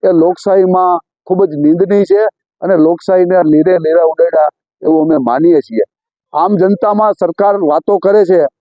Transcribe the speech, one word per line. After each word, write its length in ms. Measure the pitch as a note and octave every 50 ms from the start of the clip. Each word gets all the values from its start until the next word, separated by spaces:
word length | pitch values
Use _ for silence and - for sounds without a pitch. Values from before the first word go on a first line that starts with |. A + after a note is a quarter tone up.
| -
એ 60 | F#3+
લોકશાહીમાં 880 | F3+ E3 D#3+ F3 F#3 - - G3+ F#3+ G3 F#3 F#3 F3+ F#3 F#3 F3+ F3+ E3 - _ _ _ _
ખૂબ 200 | - F#3 - -
જ 60 | - D4+
નિંદનીય 480 | C#4+ - D3+ D#3+ E3+ F#3+ F#3 G3+ G3+ G3+
છે 200 | - F#4+ G4+ G#4+ G#3+ _ _ _ _ _ _
અને 140 | - F3+ F#3+ D#3+
લોકશાહીને 600 | D#3 D#3+ F3 E3+ - - F#3+ F#3 F3+ F3 F#3 F#3 F3
લીરે 320 | D#3 D3+ D3+ D#3 F3+ F3+ F3
લીરા 260 | D#3 D#3 D#3+ F3 E3
ઉડાડ્યા 460 | D#3+ D#3+ - E3 E3+ - D#3 D3+ D3+ _ _ _ _ _ _
એવું 200 | - D#3 D#3+ D#3+
અમે 160 | D#3 D#3 D#3+ D3
માનીએ 440 | C3 A#2+ A#2+ C3+ D#3+ F3 E3+ D3+
છીએ. 240 | - - A2+ A2 G#2 _ _ _ _ _ _ _ _ _ -
આમ 240 | D3 E3 F#3 G#3 F3
જનતામાં 560 | F3+ F#3+ G3+ G3 - G#3 G#3 G#3 G#3+ G#3+ G3
સરકાર 420 | _ F#3+ E3+ E3+ - G3+ G3+ G3+
વાતો 420 | G3+ F#3 D3 D3 E3 - - G3+ F#3+
કરે 280 | - G3 G3+ G#3+ G3+
છે 160 | E3+ F#3+ F3 D3+ C3+ _ _